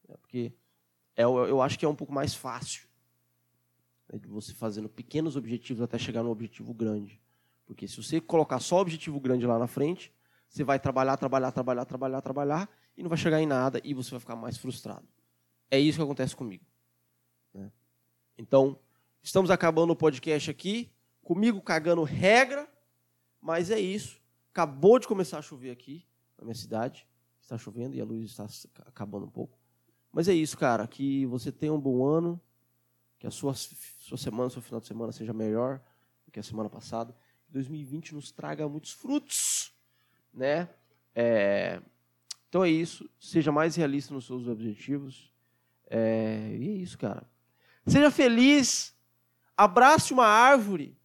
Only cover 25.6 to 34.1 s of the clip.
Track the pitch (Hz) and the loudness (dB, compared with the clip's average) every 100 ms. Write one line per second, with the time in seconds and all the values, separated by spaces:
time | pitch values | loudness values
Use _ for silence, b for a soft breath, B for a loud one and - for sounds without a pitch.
25.6 | 127 120 - 156 _ _ _ _ 113 113 | -16 -16 -18 -20 _ _ _ _ -14 -12
26.6 | 113 110 123 - _ _ _ _ _ 117 | -8 -6 -6 -8 _ _ _ _ _ -14
27.6 | - 113 127 131 110 113 110 - 104 - | -12 -12 -10 -8 -8 -10 -12 -14 -16 -16
28.6 | - - - - 101 101 - - - _ | -20 -20 -20 -16 -12 -10 -12 -12 -12 _
29.6 | _ _ _ _ _ - 170 175 156 - | _ _ _ _ _ -2 2 2 0 0
30.6 | 139 113 110 - 139 139 135 123 143 - | 0 0 -2 -6 -4 -2 -2 -4 -8 -6
31.6 | 151 156 135 123 135 160 175 175 _ _ | -2 -2 0 0 2 2 0 -6 _ _
32.6 | _ _ _ _ _ _ 110 - 139 135 | _ _ _ _ _ _ -14 -6 -6 -6
33.6 | - - - - - | -10 -16 -20 -20 -14